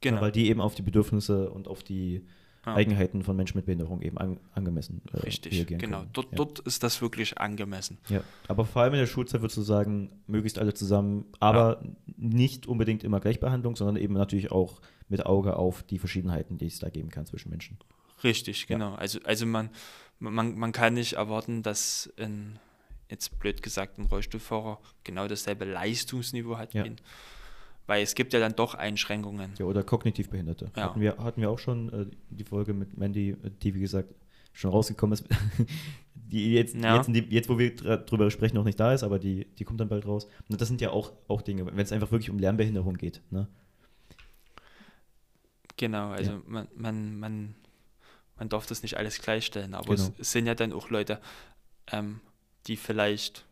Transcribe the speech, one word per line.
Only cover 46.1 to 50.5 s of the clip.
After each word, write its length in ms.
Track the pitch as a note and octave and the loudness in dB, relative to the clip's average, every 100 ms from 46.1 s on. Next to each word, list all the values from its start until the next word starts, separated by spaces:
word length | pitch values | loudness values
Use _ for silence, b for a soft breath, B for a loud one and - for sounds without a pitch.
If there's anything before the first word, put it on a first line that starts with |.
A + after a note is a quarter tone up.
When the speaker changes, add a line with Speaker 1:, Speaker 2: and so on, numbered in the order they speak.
Speaker 1:
also 220 | G2 G2+ | -2 -4
Speaker 2:
Ja. 100 | G2+ - | -4 -8
Speaker 1:
man, 220 | A2 G#2 | -8 -10
man, 440 | - A2+ A2 G#2+ G#2+ | -8 -6 -4 -6 -8
man 360 | G#2+ G#2+ G#2 A2 b b b _ b b b - | -8 -6 -8 -12 b b b _ b b b -12
man 60 | A2+ | -4
darf 180 | G#2+ A2 | -4 -4
das 160 | A2+ | -8
nicht 140 | A2 - | -6 -4
alles 260 | G#2+ - | -4 -6
gleichstellen, 500 | - A2 A2+ G#2+ F#2+ | -2 -2 0 -6 -8
aber 200 | F#2+ F2 | -8 0
es, 120 | G2+ F#2+ | 2 2
Speaker 2:
Genau. 100 | F#2+ | -2
Speaker 1:
es 140 | - | -2
sind 140 | A#2 | 0
ja 100 | A#2 | 0